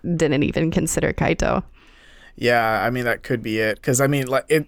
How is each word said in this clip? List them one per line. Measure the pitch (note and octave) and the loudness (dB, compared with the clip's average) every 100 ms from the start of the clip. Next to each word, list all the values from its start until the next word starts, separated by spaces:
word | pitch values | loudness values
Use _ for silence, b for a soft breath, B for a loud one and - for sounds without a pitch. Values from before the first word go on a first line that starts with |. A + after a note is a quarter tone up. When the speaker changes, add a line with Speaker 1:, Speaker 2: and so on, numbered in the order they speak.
| - E3+ | -4 0
Speaker 1:
didn't | D#3 C#3+ | 2 2
even | D3 - E3 | 0 0 0
consider | F3 D#3+ - D3+ | 0 -2 0 -2
Kaito. | - D#3 - - - - b b b b b b - | 0 -2 0 0 -2 -4 b b b b b b -4
Speaker 2:
Yeah, | A#2+ A#2+ A2+ G#2+ A2 | 2 2 2 0 0
I | |
mean, | B2 A#2+ | 0 -2
that | A2 | -2
could | - B2 | -2 -4
be | A2+ A2 | -2 -2
it. | A2 G2+ | 0 -2
'Cause, | - B2+ | 0 2
I | C#3 | 2
mean, | C#3+ B2+ | 0 0
like, | C3 - | -2 2
it, | D#3 | 0